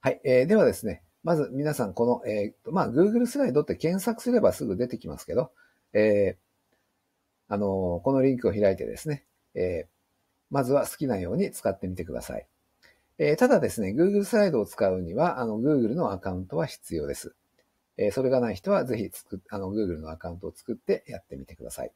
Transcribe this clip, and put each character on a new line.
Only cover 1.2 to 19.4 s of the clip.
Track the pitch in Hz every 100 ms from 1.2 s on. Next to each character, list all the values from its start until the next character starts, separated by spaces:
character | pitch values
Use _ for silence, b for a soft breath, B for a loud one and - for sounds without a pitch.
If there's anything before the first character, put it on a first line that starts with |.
ま | 160
ず | 165 143
皆 | 131 151
さ | 143
ん | 110
こ | 90 120 120
の、 | -
え | 107 107 -
ー、 | -
ま | 170
あ、 | 127
Google | 120 196 233 240
ス | 285
ラ | -
イ |
ド | 131
っ |
て | 151
検 | - 156 185
索 | 208 226
す | 247
れ | 240
ば | -
す | -
ぐ | 135 95
出 | 123
て | 110
き | 80
ま | 73
す | -
け |
ど、 | 107 127 b b b b
え | 104 107 104 98 92 _ _ _ _ _ _ _ _ _ _ _
ー、 |
あ | 101
の | 101
ー、 | 95 92 87
こ | 135
の | 135
リ | 135
ン | 123
ク | 110
を |
開 | 104 101
い | 95
て | 57
で | 55
す | 160
ね、 | 147 _ _ _ -
え | 92 85 -
ー、 | _ _ _ _ _ _
ま | 139
ず | 123
は | 139 120
好 | -
き | 139
な | 104
よ | 90
う | 123
に | 196
使 | - 110
っ | 95
て | 92
み | 92
て |
く | 82
だ | 62
さ | - 57
い。 | - _ _ _ b b b _
え | 147
ー、 | 156
た | 254
だ | 233
で | 120
す | 107
ね、 | 95 113
Google | 180 202
ス | 196 220
ラ | 202
イ |
ド | 131
を | 101
使 | - 98
う | 92
に | 87
は、 | 98 170 127
あ |
の、 | 117 107
Google | 131 147 113 147
の | 135
ア | 95
カ | 98
ウ | 90
ン | 92
ト | 156
は | 156
必 | - -
要 | 82 73
で | 71
す。 | - _ _ _ _ _ _ -
え | 104
ー、 |
そ | 117
れ | 131
が | 131
な | 120
い |
人 | 110 -
は | 196
ぜ | 143 113
ひ | -
作 | - -
っ-、 | 95